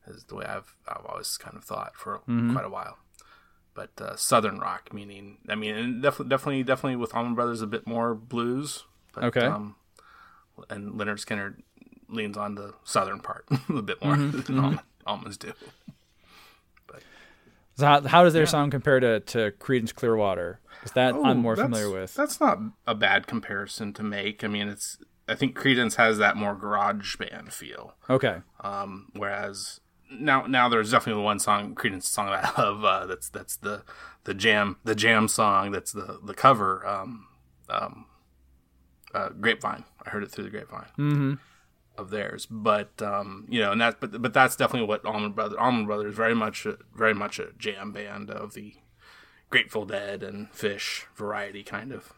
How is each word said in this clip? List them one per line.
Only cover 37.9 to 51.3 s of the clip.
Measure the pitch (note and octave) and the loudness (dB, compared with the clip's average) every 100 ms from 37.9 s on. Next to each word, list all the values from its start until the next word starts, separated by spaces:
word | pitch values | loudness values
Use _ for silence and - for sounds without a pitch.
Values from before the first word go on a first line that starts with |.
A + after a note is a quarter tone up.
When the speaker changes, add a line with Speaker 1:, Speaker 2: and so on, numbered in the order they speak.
| - - _ _ _ _ _ _ _ _ _ - | -10 -20 _ _ _ _ _ _ _ _ _ -8
Speaker 1:
uh, | G2 F#2+ | -6 -6
Grapevine. | - A2+ G#2+ G2+ - - _ - | 0 0 0 -4 -6 -12 _ -10
I | |
heard | G#2 | -8
it | G2+ | -8
through | - | -8
the | G2+ | -10
Grapevine | G#2+ G#2+ - - - | -10 -12 -14 -12 -2
Speaker 2:
Mm-hmm. | C#3+ C#3+ C3+ C#3 _ _ _ _ _ - | 2 4 2 -2 _ _ _ _ _ -14
Speaker 1:
of | F#2+ | -8
theirs, | G#2 G2 - - | -4 -4 -8 -10
but, | A2+ G#2+ G#2 G#2 - | -2 2 2 0 -6
um, | G#2 G2+ G2+ F#2+ - | -4 -4 -4 -12 -4
you | A#2 | 0
know, | G2+ | 2
and | G#2 | 4
that, | A#2 - | 2 2
but, | B2 A#2 | -8 -4
but | A#2+ | 0
that's | C3+ C3 | 4 4
definitely | - C3 B2+ G#2+ | 4 2 2 0
what | G#2+ | 0
Allman | - G#2+ G#2 | -2 -4 -4
Brothers, | G2+ G#2+ G#2 | -2 -4 2
Allman | B2 B2 G#2 | 2 2 0
Brothers, | G#2 G#2 | -2 -4
very | G#2 A2+ A#2 | 0 0 2
much, | G#2+ - G#2+ | -2 -4 -8
a, | G2+ - | -8 -14
very | - A2 | 0 2
much | G2+ G#2 - | 2 -4 -6
a | - - | -10 -6
jam | G#2+ G2 G#2 | -8 -6 -10
band | G#2 G#2 G2+ G#2 | -10 -10 -10 -10
of | G#2 G#2+ | -10 -10
the | G#2 G#2 - _ _ - - - _ _ | -12 -18 -20 _ _ -20 -20 -20 _ _
Grateful | B2 - A2 G2+ | 0 0 -6 -4
Dead | G2 G2+ G2 | -6 -6 -8
and | G2 G2+ G#2+ | -8 -10 -14
Phish | - G#2+ G2 - - - - | -6 -4 -4 -6 -8 -12 -10
variety, | G#2 | -8